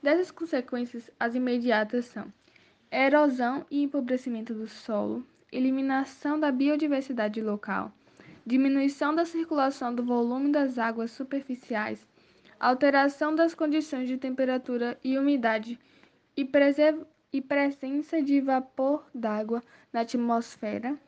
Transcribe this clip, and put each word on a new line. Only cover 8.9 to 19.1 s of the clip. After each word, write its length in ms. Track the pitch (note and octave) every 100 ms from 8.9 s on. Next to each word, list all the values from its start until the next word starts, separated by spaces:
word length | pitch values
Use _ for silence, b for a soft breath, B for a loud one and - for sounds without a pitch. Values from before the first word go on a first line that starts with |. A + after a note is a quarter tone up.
| C#4 C#4+
da 120 | D#4+ E4
circulação 680 | E4 E4 D4+ C4+ C#4 B3
do 100 | A#3+
volume 480 | A#3+ A#3+ A#3 B3 C#4+
das 260 | D4 C#4 B3
águas 320 | A3+ A3+ A3+
superficiais, 960 | - C4 C#4 C#4 B3 - A3 A3 G#3+ _ b b b b b
alteração 720 | A#3+ B3+ C#4+ C#4 C#4 C#4 D4+
das 220 | D#4 E4 E4
condições 520 | D#4 D4+ D4+ C4 B3+
de 100 | C4
temperatura 800 | C4 C4 C4 B3+ B3+ A#3+ A#3+ A#3+
e 140 | C4 C4
umidade 600 | C#4 C#4+ A#3 A3 A3+ A#3+ b b b b b -
e 80 | C4+
preser-, 600 | C#4+ C#4+ C#4+ D4+ D#4 D#4 _ _
e 80 | C#4
presença 800 | C4+ C#4+ C#4+ C#4 C4 C#4 D4+ E4
de 180 | C#4 C#4
vapor 640 | C4+ C4 C4 - C4+ D4 -